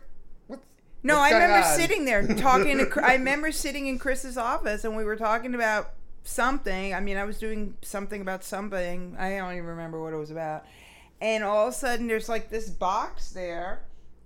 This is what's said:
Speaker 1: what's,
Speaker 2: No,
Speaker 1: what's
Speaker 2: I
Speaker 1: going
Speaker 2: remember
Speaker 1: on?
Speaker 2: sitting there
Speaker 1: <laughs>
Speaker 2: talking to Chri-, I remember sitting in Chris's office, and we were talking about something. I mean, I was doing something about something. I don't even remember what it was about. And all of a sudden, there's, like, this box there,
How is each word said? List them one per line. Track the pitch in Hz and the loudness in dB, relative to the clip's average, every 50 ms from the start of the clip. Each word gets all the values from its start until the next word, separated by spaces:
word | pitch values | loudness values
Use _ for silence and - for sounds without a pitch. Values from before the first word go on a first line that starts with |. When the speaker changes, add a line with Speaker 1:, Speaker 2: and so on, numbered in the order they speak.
| - - - - - - - - - - | -12 -10 -10 -10 -10 -12 -14 -16 -14 -14
Speaker 1:
what's, | 254 262 - - - _ _ - - - - | -16 -16 -16 -20 -20 _ _ -20 -16 -6 2
Speaker 2:
No, | 262 302 294 | 2 4 6
Speaker 1:
what's | 277 294 | 6 6
Speaker 2:
I | |
Speaker 1:
going | - 220 349 | 6 8 6
Speaker 2:
remember | - - 392 370 330 | 8 8 8 8 6
Speaker 1:
on? | 302 - | 6 4
Speaker 2:
sitting | 339 - - 392 294 | 4 4 2 2 2
there | 262 226 202 202 - | 2 4 4 4 4
Speaker 1:
<laughs> | 208 | 4
Speaker 2:
talking | 214 262 269 254 311 381 302 277 269 | 4 6 6 6 6 6 4 4 2
to | 262 262 | 2 2
Chri-, | - 294 - | 2 2 4
I | 247 262 | 6 6
remember | 262 262 262 277 294 302 311 | 6 4 2 0 0 0 -2
sitting | 294 - - 294 285 285 277 | -2 -2 -4 -4 -4 -4 -4
in | 269 262 240 | -4 -4 -2
Chris's | - 277 262 262 - 262 240 254 | -2 -2 -2 -2 -2 -6 -4 -4
office, | 226 233 285 320 - 220 214 208 - | -2 0 0 0 0 -2 -2 -2 -2
and | 226 220 220 | -4 -2 -2
we | 214 | -2
were | 208 220 208 | -2 -2 0
talking | 226 214 220 233 240 254 247 | 0 0 2 0 0 -2 -2
about | 240 233 220 214 208 - - - - - - - - - | 0 2 2 2 0 -2 -2 -6 -8 -8 -8 -10 -10 -10
something. | - - - 233 254 277 285 - 208 185 185 190 196 185 | -8 -2 0 2 2 2 2 0 0 -2 -2 -2 -2 -2
I | 180 | -2
mean, | 190 196 196 196 | 0 0 0 0
I | 202 | -2
was | 208 208 - | -4 -4 -4
doing | 220 220 220 214 214 190 - - - | -4 -4 -2 -2 -4 -4 -4 -8 -10
something | - - 202 202 196 214 202 | -8 -8 -6 -6 -6 -8 -6
about | 190 190 190 185 - | -6 -6 -6 -6 -8
something. | - 208 196 196 196 196 185 180 175 180 180 180 180 - - | -8 -8 -6 -6 -4 -4 -4 -2 -2 -2 -4 -4 -6 -6 -6
I | 190 190 196 196 | -4 -4 -4 -4
don't | 185 180 180 | -6 -6 -8
even | 180 170 170 | -8 -8 -8
remember | 165 165 165 165 160 160 | -8 -10 -10 -10 -8 -8
what | 160 160 160 | -8 -6 -6
it | 156 | -6
was | 151 151 | -6 -8
about. | 156 160 160 156 156 156 - - - - - - - - - - _ - | -8 -8 -6 -6 -6 -8 -10 -14 -20 -20 -20 -20 -20 -20 -20 -20 _ -6
And | 202 220 220 220 214 | -2 0 0 0 0
all | 202 311 320 320 - | 2 2 2 2 2
of | - | 0
a | - | -2
sudden, | 285 247 240 226 240 233 | -2 0 0 0 0 0
there's, | 220 220 220 226 | 0 -2 0 -2
like, | 226 220 214 - | -2 -2 -2 -4
this | 214 226 208 202 | -6 -6 -4 -4
box | 170 - - - - 220 277 392 - - - - | -4 0 0 0 0 0 -2 -4 -2 -2 -2 -2
there, | - 190 180 175 170 170 175 190 220 - - - - - - - - - - | -4 -8 -8 -6 -6 -6 -4 -4 -4 -4 -4 -6 -10 -12 -16 -18 -18 -20 -20